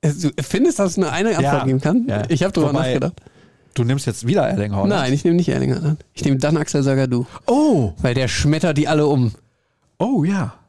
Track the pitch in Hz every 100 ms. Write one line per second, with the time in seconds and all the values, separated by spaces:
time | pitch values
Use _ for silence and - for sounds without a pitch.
0 | 156 147 160 - 143 190 311 - 196 170
1 | 170 165 214 175 143 139 131 131 151 220
2 | 247 107 107 151 180 190 147 139 127 131
3 | 160 - - _ - _ _ - 117 135
4 | 139 107 117 196 139 98 104 101 101 202
5 | 131 139 170 170 170 131 131 127 151 156
6 | - - 139 135 147 156 151 147 139 135
7 | 131 123 123 - - 254 302 196 110 -
8 | 127 120 131 - 147 156 175 143 151 156
9 | 151 143 123 - _ _ _ _ _ _
10 | 214 269 156 196 120 -